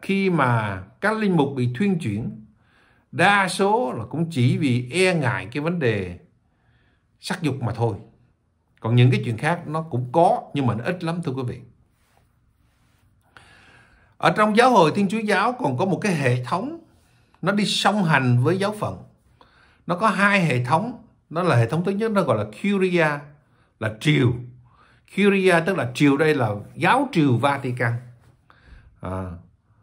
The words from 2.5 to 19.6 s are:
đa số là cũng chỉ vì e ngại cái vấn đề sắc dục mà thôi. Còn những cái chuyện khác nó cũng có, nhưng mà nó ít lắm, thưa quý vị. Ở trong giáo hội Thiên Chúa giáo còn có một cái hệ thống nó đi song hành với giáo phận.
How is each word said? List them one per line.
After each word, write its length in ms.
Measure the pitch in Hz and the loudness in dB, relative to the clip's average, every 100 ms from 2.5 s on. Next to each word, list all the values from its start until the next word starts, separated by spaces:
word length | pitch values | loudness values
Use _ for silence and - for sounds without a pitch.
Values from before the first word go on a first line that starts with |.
| _ _ _ _ _ _ | _ _ _ _ _ _
đa 360 | 131 185 202 185 | 0 2 2 0
số 460 | - 196 220 254 | 0 0 2 -2
là 120 | 165 - | -6 -8
cũng 220 | 143 165 | -4 -4
chỉ 260 | 131 123 - | 0 0 2
vì 320 | 143 120 123 | 0 0 -2
e 220 | 175 185 | 0 0
ngại 340 | 170 123 98 95 | 2 0 -2 -6
cái 120 | 147 | -6
vấn 160 | 156 175 | -4 -2
đề 400 | 127 104 90 90 - _ _ _ _ _ _ _ _ _ | 0 -2 -4 -10 -18 _ _ _ _ _ _ _ _ _
sắc 220 | - - | -12 -6
dục 140 | 151 120 | -4 -4
mà 120 | 117 | -6
thôi. 220 | - 117 101 - _ _ _ _ _ _ _ | -2 -4 -4 -14 _ _ _ _ _ _ _
Còn 160 | 113 120 | 0 4
những 160 | 123 | 4
cái 100 | - 120 | 4 -2
chuyện 120 | 107 | -4
khác 300 | 151 175 - | -2 -4 -4
nó 140 | 156 | -8
cũng 280 | 160 123 123 | -6 -6 -2
có, 320 | 165 180 - - | 4 4 4 -4
nhưng 140 | 147 123 | -2 -2
mà 80 | 107 | -2
nó 80 | |
ít 200 | 175 180 | -4 -6
lắm, 180 | 165 175 | -6 -6
thưa 80 | 165 | -6
quý 120 | 127 120 | -6 -6
vị. 120 | - - _ _ _ _ _ _ _ _ _ _ _ _ _ _ _ _ - - - _ - _ _ _ - | -10 -16 _ _ _ _ _ _ _ _ _ _ _ _ _ _ _ _ -20 -20 -20 _ -20 _ _ _ -2
Ở 160 | 165 185 | 0 2
trong 200 | 214 208 | 2 6
giáo 140 | 254 | 6
hội 200 | 226 156 147 | 8 6 4
Thiên 140 | 196 | -2
Chúa 100 | 220 | -2
giáo 340 | 208 190 220 | 0 0 0
còn 240 | 247 202 127 | -2 -4 -2
có 80 | 196 | -2
một 140 | 170 | -2
cái 140 | 208 165 | -2 0
hệ 280 | 131 123 | 0 0
thống 360 | 123 175 254 339 - _ _ _ _ _ | -2 -6 -6 -10 -18 _ _ _ _ _
nó 100 | 165 | -2
đi 140 | 208 202 | 0 0
song 380 | - 208 208 | 0 0 0
hành 400 | 170 143 127 120 | 2 2 2 2
với 140 | 139 185 | 2 0
giáo 180 | 196 208 | -2 -6
phận. 360 | 98 87 - _ _ _ _ _ | -8 -10 -18 _ _ _ _ _